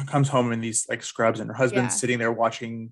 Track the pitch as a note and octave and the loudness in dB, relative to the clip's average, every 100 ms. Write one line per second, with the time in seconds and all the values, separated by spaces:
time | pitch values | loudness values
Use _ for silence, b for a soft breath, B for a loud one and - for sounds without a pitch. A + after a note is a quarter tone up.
0 | C#3 C#3+ C3+ C3 A#2+ A#2 A2+ A2 - A#2+ | -2 2 4 2 2 0 -2 -2 -2 -6
1 | - - A2+ A2+ G#2+ G#2+ B2+ B2+ B2 - | -6 0 2 2 -2 0 2 2 0 0
2 | B2 A#2+ A#2 A#2 A2+ - A#2 A2+ A2+ | 0 0 0 2 0 0 -8 -8 -10